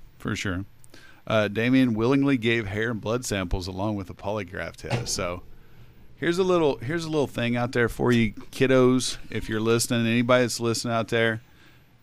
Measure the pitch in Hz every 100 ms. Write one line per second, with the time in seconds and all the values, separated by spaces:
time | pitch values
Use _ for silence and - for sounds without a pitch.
0 | - - - 104 104 90 101 - - -
1 | - - - 110 104 104 117 131 131 107
2 | 117 139 139 135 113 117 101 104 113 110
3 | 104 120 127 101 92 98 90 92 104 104
4 | 90 90 98 107 92 90 82 - - 123
5 | 117 - 90 87 - - - - - -
6 | - - 156 175 185 180 156 131 110 170
7 | 160 156 131 - 117 120 120 123 113 -
8 | 131 120 113 - - - 131 131 127 127
9 | 120 - - 110 - 110 110 117 - 120
10 | 117 117 123 127 120 - 117 110 123 117
11 | 107 117 113 110 - - - - _ _